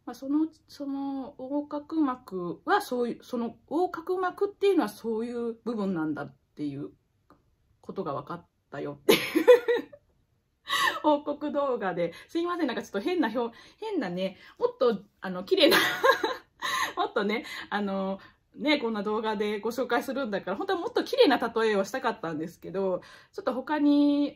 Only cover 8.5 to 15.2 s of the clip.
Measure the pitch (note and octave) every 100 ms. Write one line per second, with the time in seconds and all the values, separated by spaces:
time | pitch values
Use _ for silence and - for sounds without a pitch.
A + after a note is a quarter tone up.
8.5 | _ _ C#3+ D3 C#3+ - - - D#4+ F#4+
9.5 | B4 - A#4+ - - _ _ _ _ _
10.5 | _ - - B5+ D5+ D4+ D4 D4 C#4+ D4
11.5 | C#4+ C#4 A#3+ F#3+ F3 E3+ - - E4+ F4
12.5 | F4 C#4 A3 A#3 G3 C4+ F4+ A3+ A#3+ A#3
13.5 | - - - A4 F#4+ F#3+ F3 F#3+ - -
14.5 | - A#4+ - A#3+ G#3+ - _